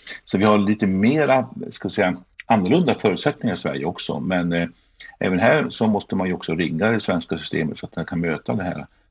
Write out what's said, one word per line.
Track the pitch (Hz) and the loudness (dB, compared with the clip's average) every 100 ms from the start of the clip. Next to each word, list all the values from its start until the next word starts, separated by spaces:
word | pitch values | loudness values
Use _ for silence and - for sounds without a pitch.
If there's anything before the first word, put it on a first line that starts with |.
| - - | -20 -18
Så | - 95 | -4 2
vi | |
har | 107 104 | 4 4
lite | 101 104 101 | 4 2 2
mera, | 95 110 156 143 131 117 - - | 2 2 4 4 2 0 -8 -12
ska | - 98 | -8 -6
vi | |
säga, | 107 92 90 - - - | 0 0 -2 -8 -8 0
annorlunda | 110 90 160 160 | 2 4 4 4
förutsättningar | - 104 90 151 - 120 | 2 0 0 -2 -2 -2
i | 87 | -2
Sverige | 78 69 | -4 -4
också. | 78 - - 69 | -4 -6 -6 -6
Men, | 92 92 85 | -2 -2 0
eh, | 85 85 - _ - - - | 0 -2 -6 _ -20 -16 -4
även | 95 92 | -2 2
här | 117 151 123 | 4 4 0
så | - 110 | 0 2
måste | 101 - 98 | 2 0 -2
man | 92 | -2
ju | |
också | 87 - | -2 -4
ringa | 82 82 80 107 | -2 -2 0 0
det | 113 | 0
svenska | - 87 - 82 | 0 -2 -2 -6
systemet | - 80 78 - | -4 -2 -2 -4
för | - | -10
att | |
det | - | -8
kan | 80 82 | -6 -2
möta | 85 76 - | -2 -4 -4
den | 113 90 | -4 -4
här | 76 71 _ _ | -6 -10 _ _